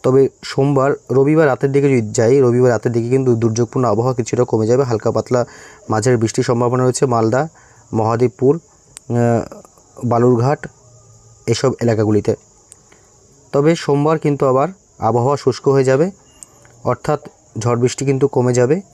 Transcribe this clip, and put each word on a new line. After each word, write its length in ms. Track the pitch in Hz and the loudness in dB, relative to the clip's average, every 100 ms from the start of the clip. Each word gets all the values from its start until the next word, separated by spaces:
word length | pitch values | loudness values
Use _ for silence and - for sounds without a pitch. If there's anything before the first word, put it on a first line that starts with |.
তবে 260 | 135 135 131 _ | 2 2 2 _
সোমবার, 480 | - - 139 139 135 - - | -8 -2 0 0 0 -2 -2
রবিবার 360 | 127 139 156 151 | 0 2 2 2
রাতের 260 | 123 139 | 0 0
দিকে 160 | 139 139 | 0 2
যদি 220 | 131 107 | 0 0
যাই, 280 | 110 113 139 | 0 2 4
রবিবার 300 | 123 120 127 | 4 4 2
রাতের 220 | 110 127 | 2 -2
দিকে 160 | 117 117 | -2 0
কিন্তু 280 | 131 127 117 | 0 2 0
দুর্যোগপূর্ণ 520 | 113 110 113 131 123 | 0 -2 -2 0 0
আবহাওয়া 260 | 104 123 | 0 -2
কিছুটা 300 | 123 113 - | -2 -4 -2
কমে 220 | 123 113 110 | -2 0 0
যাবে। 160 | 127 | 0
হালকা 300 | 131 110 117 | 0 -2 -2
পাতলা 320 | 110 - 123 117 - - - - | -2 -2 -2 -2 -10 -20 -20 -6
মাঝারি 260 | 110 120 123 | -2 0 0
বৃষ্টির 280 | 110 - | 0 -2
সম্ভাবনা 400 | 123 120 120 127 | -2 0 0 0
রয়েছে 220 | 127 120 135 | 0 0 0
মালদা, 420 | 117 113 127 160 _ - - _ | 0 0 0 -2 _ -20 -20 _
মহাদেবপুর, 680 | 110 110 117 123 - 127 165 | -2 -2 0 -2 2 0 0
আহ, 580 | _ _ _ - - 120 120 117 - - - _ _ - | _ _ _ -20 -4 0 0 0 -4 -16 -20 _ _ -10
বালুরঘাট 640 | 120 117 123 120 127 147 - _ - - - - _ _ - | -2 2 2 2 0 -2 -8 _ -20 -20 -20 -20 _ _ -6
এসব 260 | 113 131 - | -2 -2 0
এলাকাগুলিতে। 560 | 117 110 107 104 107 - _ _ _ - _ - _ _ _ _ _ | -2 0 2 0 0 -6 _ _ _ -20 _ -20 _ _ _ _ _
তবে 240 | 139 147 165 | 0 0 0
সোমবার 420 | - 143 147 160 | -2 0 0 0
কিন্তু 280 | 151 139 139 | -2 -2 0
আবার 220 | 131 156 190 _ - | 0 -2 -6 _ -4
আবহাওয়া 380 | 110 117 123 143 | -2 0 0 0
শুষ্ক 320 | 135 - 143 | -2 -2 0
হয়ে 160 | 135 | 2
যাবে, 260 | 131 135 180 - _ _ - _ - - | 2 2 0 -4 _ _ -20 _ -20 -10
অর্থাৎ 440 | - 123 - 147 - _ _ 117 | -6 -4 -4 -6 -6 _ _ -6
ঝড় 220 | 117 120 | -2 0
বৃষ্টি 240 | 123 - | -2 -2
কিন্তু 240 | 139 131 139 | -4 0 0
কমে 240 | 135 123 | 0 0
যাবে। 260 | 123 123 170 - | 2 2 0 -4